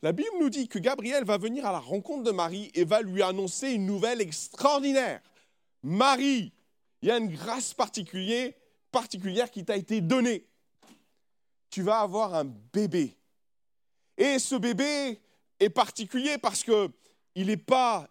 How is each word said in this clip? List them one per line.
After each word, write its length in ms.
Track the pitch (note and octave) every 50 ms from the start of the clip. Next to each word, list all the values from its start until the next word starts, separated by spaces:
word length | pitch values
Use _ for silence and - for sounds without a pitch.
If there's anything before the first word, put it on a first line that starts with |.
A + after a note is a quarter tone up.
| -
la 80 | D#3
Bible 260 | E3+ - G#4 A4+ G#4 F4
nous 100 | D4+ C4+
dit, 160 | G#3+ C#4 B3
que 140 | - - G3
Gabriel 420 | E3 B3+ C#4 C4+ G#3 A#3+ C#4 C#4+ A#3
va 160 | F#3+ G#3 F#3
venir 280 | F#3+ A3+ A#3+ C#4+ C4
à 60 | G3+ F#3
la 60 | D3+
rencontre 460 | A#2+ B2+ F3 G3+ - - D4 C#4 A3+
de 80 | A#3 G3
Marie 400 | E3+ E3+ E3 F3+ G3+ G#3 - -
et 80 | D#3+ F3
va 180 | - G#3+ A3
lui 220 | A3+ F#3 F3+ G3 F#3
annoncer 480 | F#3 F#3 G3 G3 F3+ - - C4+ C4+
une 160 | B3 G#3 F#3+
nouvelle 340 | F#3+ G3+ F#3+ G#3 A#3 B3 A#3
extraordinaire. « 1000 | G3+ D#3+ D#3 - - - - - C4 C#4+ D4 C#4+ C#4 C#4 C4+ C4+ B3+ F#3+ C3 - _ _ _ _ _ _ _ _ _ _ _ _ -
Marie, 680 | C#3+ F3 G#3 B3+ C#4 C4+ B3+ C#4 C#4 C4+ A#3 F3 F#3 _ _ _ _ _ _ _ _ _ _
il 80 | - G3+
y 40 | A#3+
a 60 | A#3
une 140 | A3 F#3+ D#3
grâce 420 | C3+ E3 A3 A3+ C4 - - -
particulier-, 800 | - A3+ G#3+ - A3 F3 - - F#3+ F#3 G#3 A#3 B3 B3+ A#3+ - _ _ _ _ _ _ _
particulière 600 | - B3 - - - F#3 F#3+ F#3+ F3+ A3+ A#3+ A#3 -
qui 120 | G3+ E3
t'a 120 | - G#3
été 240 | G3 - - A3 G#3+
donnée. 440 | E3+ D#3+ B3+ B3+ A#3 A#3+ A3 - - _ _ _ _ _ _ _ _ - - _ _ _ _ _ _ _ _ _ _ _ _ _ _ _
Tu 120 | - G3 F3
vas 180 | G3+ A3 A3+
avoir 340 | G#3 F#3+ F3+ G#3+ A3 F#3+ E3+
un 120 | D#3+ D3
bébé. » 680 | C3+ A2+ G#2 - - - G3+ G#3+ F3 D3 F3 D3 - - _ _ _ _ _ _ _ _ _ _ _ _ _ _ _ _ _ _ _ _
Et 220 | - A#3 C#4+ C#4 C4
ce 160 | - - C4+
bébé 680 | A#3 F#3+ A#3+ A3 F3+ C#4 D4 D4 C#4+ C#4 B3+ G#3+ - _ _ _ _ _ _ _ -
est 80 | G3 G#3
particulier 680 | - B3 G#3 - - - A3 - - B3 C4+ D4 D4 B3+
parce 260 | - A3 G3 - -
que 260 | A#3 A3 G#3 G3 F3 - _ _ _ _ _ _ _ -
il 140 | F3+ F#3+ G3
n'est 100 | G#3+ E3
pas 500 | - - C4 C4 B3+ A#3 G#3+ F3 D#3+ -